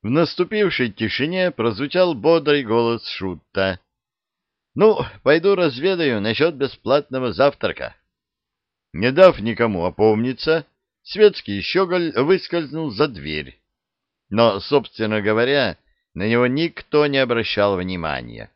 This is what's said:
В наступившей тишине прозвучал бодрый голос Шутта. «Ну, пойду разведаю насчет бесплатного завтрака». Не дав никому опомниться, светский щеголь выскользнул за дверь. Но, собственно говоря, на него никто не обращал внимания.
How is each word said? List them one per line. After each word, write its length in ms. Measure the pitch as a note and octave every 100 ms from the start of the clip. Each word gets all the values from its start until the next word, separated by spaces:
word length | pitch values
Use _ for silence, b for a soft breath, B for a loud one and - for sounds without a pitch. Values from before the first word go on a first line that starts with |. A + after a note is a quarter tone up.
В 60 | G#2
наступившей 800 | C#3+ D#3+ - F3+ G#3+ G3 - B2
тишине 580 | - A#2 - D3 F#3 F3+
прозвучал 640 | - A#2 G#2 C#3+ F3+ F3+
бодрый 480 | C#3 D#3 E3 D3 D3
голос 460 | A#2 A2+ A#2 A#2 -
Шутта. 720 | - F#2+ E2+ _ G2 F#2+ F2+ _ _ _ _ _ _ _ _ _ -
«Ну, 240 | G#3+ G#3 C#3+ B
пойду 320 | B2+ D#3+ F#3 G3
разведаю 640 | E3 A#2+ F#3 F#3 D3+ A2
насчет 340 | G#2 A2+ D#3+
бесплатного 760 | C#3+ C3+ - G#2 C#3 D3 C3 B2+
завтрака». 640 | F2 C#3 - G#2 C#2+ B1 - _ _ _ _ _ _ _ _ _
Не 180 | D#2 A#2
дав 300 | C#3 F#3 -
никому 440 | A2 G#2 A#2 F#2 F2
опомниться, 800 | F2 A2 G#2+ B2 B2 - D#3+ - _ _ _
светский 580 | - F#3+ G#3 - - G2+
щеголь 500 | F#2 F3 F#3 F3+ E3
выскользнул 760 | A2 C#3 F#3 - F3 D3 D3+ D#3
за 180 | G2+ D3
дверь. 500 | G2+ C#2+ D#2 C2 - _ _ _ _ _ _ _
Но, 320 | G2+ A#2 G2
собственно 600 | - C#3+ A2+ - A2 G#2+
говоря, 560 | G2+ A2 A#2+ C#3+ A2+ E2 _ _ _
на 160 | D#2 G#2
него 180 | A#2+ B2
никто 600 | C3+ E3 - - D3+ D3
не 120 | C#3
обращал 580 | B2+ A#2 A2 - G2+ F#2+
внимания. 760 | F#2 F#2 D#2+ C2+ A#1 A1 G#1+